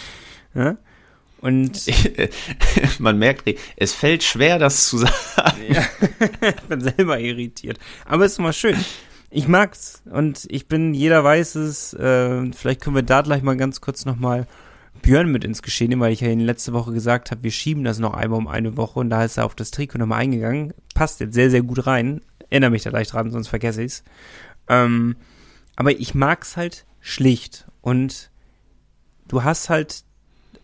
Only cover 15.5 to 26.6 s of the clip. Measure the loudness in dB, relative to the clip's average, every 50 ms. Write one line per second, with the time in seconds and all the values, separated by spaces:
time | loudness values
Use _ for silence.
15.5 | -8 -8 -8 -8 -4 -2 0 0 0 2 2 0 0 0 0 0 0 2 0 0
16.5 | -2 -2 -4 -4 -4 -4 -4 -4 -4 -4 0 0 0 0 -2 -6 -10 -6 -6 -6
17.5 | -6 -4 -4 -4 -4 -2 -2 -4 -2 -2 -4 -4 -2 -4 -4 -2 -2 -2 -4 -4
18.5 | -4 -4 -4 -4 -4 -4 -6 -4 -4 -4 -2 0 0 0 0 0 0 -2 -4 -4
19.5 | -4 -8 -12 -10 -6 -8 -8 -6 -4 -4 -2 -2 -2 0 0 0 -2 -2 -2 -2
20.5 | -2 -4 -4 -8 -10 -16 _ -6 -2 -2 -2 -2 -2 -6 -8 -4 2 4 4 6
21.5 | 4 4 2 0 -2 -4 0 0 0 0 0 -2 -4 -6 -12 _ _ _ -10 -2
22.5 | 0 2 2 2 2 0 -2 -4 -4 -4 -4 -4 -4 -4 -4 -4 -6 -8 -8 -6
23.5 | -6 -4 -4 -4 -4 -4 -6 -8 -10 -12 -18 -20 _ -20 -20 -20 -20 -20 -20 -20
24.5 | -20 -12 _ 2 4 4 4 4 2 2 0 0 -2 -6 -12 _ _ _ -20 -20
25.5 | -20 _ _ _ -6 0 0 0 2 0 -2 -4 -2 0 2 2 0 -2 -4 -12
26.5 | -8 -8